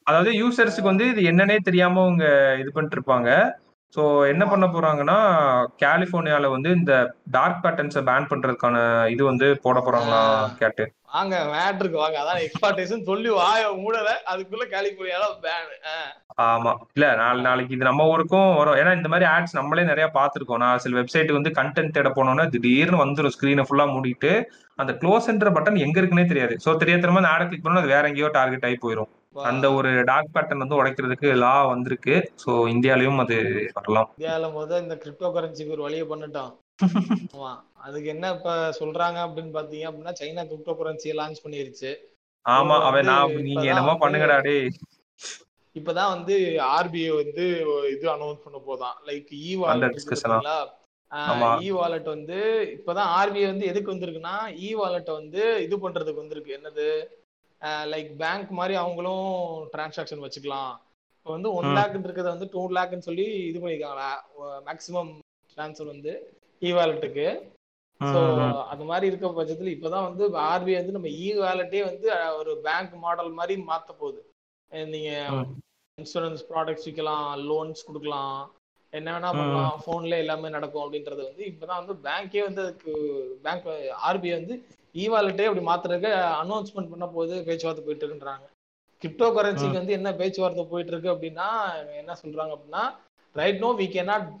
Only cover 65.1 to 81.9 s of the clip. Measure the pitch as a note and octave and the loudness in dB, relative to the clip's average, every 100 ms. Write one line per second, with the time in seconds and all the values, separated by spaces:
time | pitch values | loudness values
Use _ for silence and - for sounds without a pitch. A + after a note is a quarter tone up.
65.1 | D3+ _ _ _ - D#3 D3+ D3+ C#3+ D3+ | -14 _ _ _ -14 -12 -12 -16 -12 -12
66.1 | G#3 - _ _ _ F3 F3 E3 D#3 C#3+ | -12 -16 _ _ _ 0 2 2 0 -6
67.1 | C3+ E3 A#3+ - _ _ _ _ _ C#3+ | -4 -4 -4 -12 _ _ _ _ _ 0
68.1 | C#3 E3 D#3 B2+ C#3 B2 C#3+ D#3 F3+ G3 | 2 2 2 0 -2 -8 -10 -6 -2 -2
69.1 | F#3+ F#3+ E3 D#3 D#3+ F#3 D3 D#3+ F#3+ F3+ | -2 -4 -4 -6 -6 -8 -8 -6 -4 -6
70.1 | F3+ G3+ D#3+ D#3 F3+ F3+ F3+ F3+ G3 D#3+ | -2 -2 0 -2 -2 0 -2 -4 -8 -10
71.1 | D3+ F#3+ G#3 F#3 F#3 F3 G3 F#3+ C3+ A3+ | -8 -6 -2 -2 -2 -4 -4 -4 -4 -2
72.1 | F3+ E3 D#3 D#3 D3 D3+ E3 F#3 E3+ E3+ | -2 -4 -6 -6 -6 -4 -4 -6 -8 -6
73.1 | E3+ E3+ E3 F3+ G3 E3 D#3+ - E3 C#3+ | -6 -6 -8 -6 -6 -6 -8 -8 -12 -12
74.1 | C3 - _ _ _ _ D#3 D#3 D#3 D3+ | -12 -20 _ _ _ _ -14 -10 -10 -8
75.1 | D3 C#3+ C3+ C3 C3 _ _ _ - D3+ | -8 -6 -6 -8 -12 _ _ _ -20 -10
76.1 | F3 E3 D#3 - D#3+ D#3+ D#3 D#3+ D#3 D#3 | -6 -6 -10 -8 -6 -4 -6 -10 -8 -6
77.1 | D3+ D3 C#3+ D3 D#3 D#3+ D#3 - D3+ D3 | -4 -6 -8 -4 -4 -4 -12 -16 -12 -8
78.1 | C#3+ C#3 C3+ C#3 _ _ _ _ D#3 D#3+ | -6 -6 -10 -14 _ _ _ _ -12 -10
79.1 | E3+ F3+ D3+ D3 C#3 C#3 D3+ E3 E3+ E3 | -6 -4 -2 -2 -2 -2 -4 -8 -6 -2
80.1 | E3+ D#3 D#3 D#3+ D3+ D3 D3 C#3+ D3 D3 | -2 -2 -6 -8 -10 -8 -8 -8 -10 -10
81.1 | C#3 C3+ D3+ G3+ D#3 E3 F3+ F3 | -12 -12 -12 -14 -14 -10 -10 -10